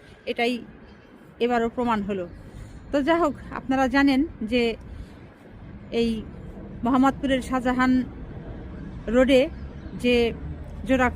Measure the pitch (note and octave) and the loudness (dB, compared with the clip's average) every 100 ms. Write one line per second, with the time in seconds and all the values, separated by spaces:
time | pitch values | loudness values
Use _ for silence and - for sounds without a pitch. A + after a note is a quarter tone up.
0 | - - - A#3+ A#3+ A#3+ - - - - | -20 -14 -8 -2 0 0 -8 -20 -20 -20
1 | - - - - A#3 A#3+ A#3 A#3+ A#3+ G#3+ | -20 -20 -16 -2 0 2 0 0 0 0
2 | G3 G3 F3 - - - - - - C#4+ | 0 -4 -6 -10 -16 -16 -16 -16 -2 0
3 | C#4 E4+ D#4 A3+ - - A#3 C4+ C4 C#4 | 2 2 2 -2 -10 -10 -2 2 4 4
4 | C#4 C4 E4+ - G#3+ A#3+ A#3 G#3+ - - | 6 4 0 -4 -2 2 2 -2 -12 -14
5 | - - - - - - - - - A#3 | -14 -16 -20 -20 -20 -18 -18 -16 -6 0
6 | A#3 A3 - - - - - - A#3+ C4 | 0 -2 -6 -12 -14 -14 -14 -4 0 4
7 | C4+ C4 C4+ C4+ A#3+ C4 B3 B3+ B3+ B3+ | 4 2 0 0 0 -2 0 2 4 4
8 | A#3+ - - - - - - - - - | 0 -8 -12 -12 -12 -12 -12 -12 -12 -10
9 | - A#3+ C4 C4 D#4+ - - - - - | 0 4 6 6 4 -2 -12 -12 -12 -2
10 | A#3+ A#3+ A#3 - - - - - - C4 | 2 4 2 0 -8 -10 -10 -10 0 2
11 | B3 | 2